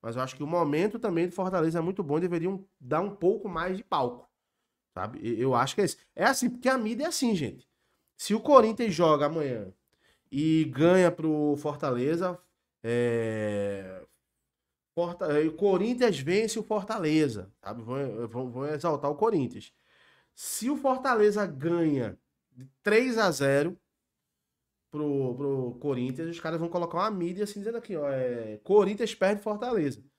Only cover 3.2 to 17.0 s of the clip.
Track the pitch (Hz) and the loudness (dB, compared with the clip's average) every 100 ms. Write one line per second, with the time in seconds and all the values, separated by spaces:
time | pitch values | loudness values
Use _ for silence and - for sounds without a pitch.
3.2 | 175 220 208 170 180 190 - 160 127 - | 2 2 -4 -4 -4 -6 -2 0 0 -4
4.2 | - _ _ _ _ _ _ - 104 - | -20 _ _ _ _ _ _ -8 -8 -6
5.2 | 107 110 131 123 131 - 202 - _ - | -4 0 2 2 2 2 -2 -2 _ 0
6.2 | 208 262 240 - 247 262 214 240 311 330 | 2 2 -2 0 0 0 -2 -4 -4 0
7.2 | 240 196 127 - _ _ _ _ _ _ | 0 0 -2 -8 _ _ _ _ _ _
8.2 | - 214 226 277 220 214 233 160 165 147 | -2 -2 8 8 8 0 -2 2 4 4
9.2 | 147 165 147 117 95 - _ _ _ _ | 2 0 -4 -6 -8 -16 _ _ _ _
10.2 | _ 135 156 160 151 127 165 185 175 170 | _ -2 2 4 2 4 6 6 6 2
11.2 | 156 151 147 147 147 143 147 123 131 165 | -2 0 2 0 -2 -4 -2 0 0 0
12.2 | 185 175 _ _ _ _ 113 120 120 117 | -2 -6 _ _ _ _ -4 0 0 0
13.2 | 113 110 107 104 101 98 95 92 - _ | -2 -2 -2 -2 -2 -4 -10 -16 -18 _
14.2 | _ _ _ _ _ _ _ - 170 175 | _ _ _ _ _ _ _ -4 -4 -4
15.2 | 175 147 160 156 202 185 214 247 247 156 | 0 2 2 2 2 4 2 2 2 2
16.2 | 135 190 220 220 214 214 190 220 | 0 0 0 -4 -4 -6 -4 -4